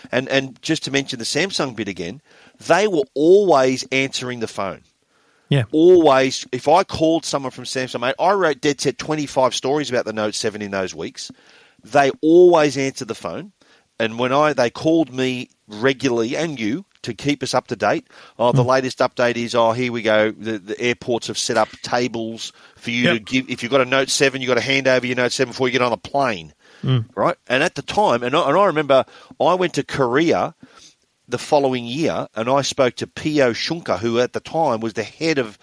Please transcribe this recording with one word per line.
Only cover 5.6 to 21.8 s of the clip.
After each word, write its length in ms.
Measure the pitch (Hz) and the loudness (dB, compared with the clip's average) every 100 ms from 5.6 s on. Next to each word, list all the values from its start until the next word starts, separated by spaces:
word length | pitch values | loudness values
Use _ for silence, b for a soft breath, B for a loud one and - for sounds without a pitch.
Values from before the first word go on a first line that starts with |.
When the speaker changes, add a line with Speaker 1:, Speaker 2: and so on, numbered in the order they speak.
| 113 | 0
Speaker 1:
Always. 760 | 156 175 180 156 131 135 - - | 4 6 8 8 4 2 -2 -8
If 160 | 127 143 | -4 2
I 160 | 170 | 2
called 420 | - - 160 165 - | 2 0 0 0 -2
someone 260 | 147 131 | -6 -6
from 120 | 123 | -10
Samsung, 380 | 123 131 131 123 | -8 -6 -6 -4
mate, 140 | 123 - | -4 0
I 120 | 170 | 0
wrote 280 | 202 170 139 | 2 0 0
dead 180 | 151 143 | 0 0
set 160 | 147 - | -2 -4
twenty-five 580 | - 156 139 143 127 - | -6 -4 -2 2 2 0
stories 340 | 127 151 131 | -2 -2 0
about 160 | 120 110 | -2 -2
the 80 | |
Note 220 | 110 107 - | -2 -4 -2
seven 260 | 110 104 | -4 -4
in 100 | 101 | -6
those 220 | 98 92 80 | -4 -4 -6
weeks. 360 | 98 - - b b b b b | -10 -10 -18 b b b b b
They 280 | 110 143 139 - | 0 2 2 2
always 560 | 156 170 180 170 151 135 | 4 8 8 8 4 0
answered 300 | 135 - 113 | -4 -6 -10
the 80 | 110 | -8
phone. 360 | 90 92 196 _ b b b _ | -8 -10 -14 _ b b b _
And 180 | 113 117 | -6 -2
when 160 | 123 | -2
I, 200 | 139 151 | 2 0
they 160 | 135 120 | 2 -2
called 420 | - 160 165 139 | 0 0 2 0
me 360 | 127 131 127 123 _ _ | -2 -2 -4 -10 _ _
regularly, 680 | 104 127 131 127 120 113 147 | -2 0 0 0 0 -2 -2
and 240 | 165 135 | -6 -4
you, 260 | 104 151 - _ | -4 -4 -8 _
to 100 | - | -12
keep 300 | 107 143 143 | -6 -4 -4
us 100 | 127 | -2
up 140 | 127 - | -4 -4
to 80 | 110 | -2
date. 320 | 104 151 - B B - | 0 0 -6 B B 0
"Oh, 120 | 120 | 2
the 100 | 131 | 4
Speaker 2:
Mm. 40 | 123 | 4
Speaker 1:
latest 320 | 131 127 - | 2 0 -2
update 360 | 127 - 120 117 | -2 0 -2 0
is, 180 | 117 117 | -2 2
oh, 180 | 113 | 2
here 180 | 113 127 | 2 -2
we 100 | 117 | -2
go. 280 | 107 107 107 | 2 2 2
The, 260 | 101 107 110 | -2 -8 -8
the 220 | 95 107 | -8 -4
airports 480 | 120 120 - 113 - | -4 -4 -4 -6 -4
have 100 | 107 | -6
set 200 | - 113 | -2 0
up 100 | 110 - | 0 -4